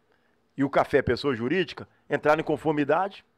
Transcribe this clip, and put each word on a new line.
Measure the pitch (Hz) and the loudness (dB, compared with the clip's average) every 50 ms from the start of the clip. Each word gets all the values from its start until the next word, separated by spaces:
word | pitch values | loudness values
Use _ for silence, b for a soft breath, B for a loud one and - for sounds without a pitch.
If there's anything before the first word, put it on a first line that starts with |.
| _ _ _ _ _ _ _ _ _ _ _ | _ _ _ _ _ _ _ _ _ _ _
e | - 139 | -2 -2
o | 139 | 0
café, | - 170 147 - - 135 - | 2 2 2 4 2 2 2
pessoa | 135 120 110 - 147 131 | 2 0 -2 -2 -2 -2
jurídica, | 107 117 127 160 190 170 - - - - - _ _ _ - | -2 -2 -2 -2 -2 -2 -4 -6 -12 -16 -16 _ _ _ -4
entraram | 143 139 - 151 156 160 | -4 0 2 2 2 2
em | 156 | 2
conformidade, | - 151 139 - 165 151 147 143 131 151 170 190 202 196 - - _ _ | -2 -4 -2 0 0 0 0 2 2 2 2 0 -2 -6 -12 -20 _ _